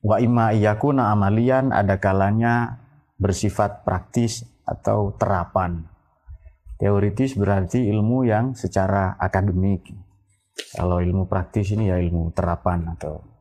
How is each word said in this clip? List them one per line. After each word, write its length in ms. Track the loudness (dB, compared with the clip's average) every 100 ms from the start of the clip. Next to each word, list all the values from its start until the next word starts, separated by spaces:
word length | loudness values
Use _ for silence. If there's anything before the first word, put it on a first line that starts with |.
| 2
wa 160 | 2
imma 320 | 4 4 2
ayyakuna 560 | 4 2 2 0 2 2
amalian, 640 | 2 2 2 2 2 2
ada 240 | 2 2 2
kalanya 800 | 2 2 2 2 2 2 -2 -6 -18 _ _ _
bersifat 640 | -2 0 -2 0 -2 -2
praktis 640 | -4 -4 -4 -2 -2 -2 -14 _
atau 560 | -10 -6 -2 0 0 -2
terapan. 640 | -2 0 0 -2 -2 -4 -10 -20 _ _ -20 -20 -20 _ -20 -4
Teoritis 560 | 0 2 0 0 -2
berarti 560 | 0 0 0 0 0 0
ilmu 320 | 0 0 0
yang 320 | 2 0 0
secara 640 | -4 -4 -2 0 2 0 -2
akademik. 720 | -2 0 0 0 0 -2 -6 -20 -20 _ _ _ _ -16 -14
Kalau 320 | -4 -2 0
ilmu 240 | 0 0 0
praktis 480 | -2 -2 -2 -2
ini 160 | 0 0
ya 80 | 0
ilmu 320 | 0 -2 -2 -2
terapan 560 | -2 -2 -2 -2 -4
atau 240 | -6 -10 -10 -16 _